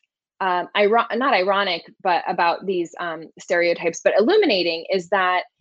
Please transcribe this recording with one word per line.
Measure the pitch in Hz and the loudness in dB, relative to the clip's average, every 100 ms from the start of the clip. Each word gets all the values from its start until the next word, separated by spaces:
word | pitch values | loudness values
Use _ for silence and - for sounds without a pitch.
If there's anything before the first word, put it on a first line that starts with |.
| _ _ _ - | _ _ _ -6
uh, | 190 180 170 202 | -2 -2 -2 0
iro-, | 208 233 220 226 | 2 2 0 -2
not | 269 | 0
ironic, | 208 185 196 196 170 - _ | 0 2 0 0 -4 -10 _
but | 190 170 - | -2 -2 -2
about | 185 170 - 185 | 0 0 0 -2
these, | 180 170 - | -4 -4 -8
um, | 175 160 156 - | -10 -10 -14 -14
stereotypes, | - 175 170 170 170 - | -2 0 2 0 -4 -2
but | 190 - | 0 2
illuminating, | 233 427 359 190 170 165 - | 4 4 4 2 0 -4 -4
is | 190 175 | -4 0
that | 202 180 180 - _ | 0 0 0 -4 _